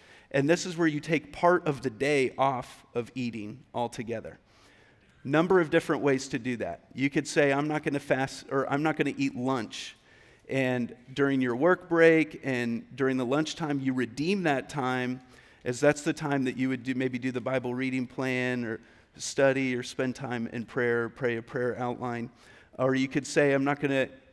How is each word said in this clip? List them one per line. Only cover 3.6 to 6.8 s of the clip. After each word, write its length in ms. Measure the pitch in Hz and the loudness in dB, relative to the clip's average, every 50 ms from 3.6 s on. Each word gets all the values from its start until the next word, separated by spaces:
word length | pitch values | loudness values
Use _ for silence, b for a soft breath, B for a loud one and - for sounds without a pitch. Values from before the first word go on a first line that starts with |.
| - _ - | -14 _ -6
altogether. 680 | 117 120 117 - - 120 107 113 110 87 80 - - _ b b b b b b b b b b b b b b b b | -6 -6 -6 -6 -8 -8 -6 -6 -8 -8 -12 -16 -18 _ b b b b b b b b b b b b b b b b
Number 360 | 131 139 151 170 185 196 185 | 0 2 2 4 4 4 4
of 100 | 170 147 | 4 4
different 340 | - 165 160 - 160 139 - | 2 2 2 2 0 2 2
ways 240 | 143 139 131 135 - | 2 2 2 0 -4
to 100 | - 131 | -6 -6
do 160 | 113 123 123 110 | -4 -4 -4 -4
that. 280 | 104 85 85 - | -4 -6 -8 -10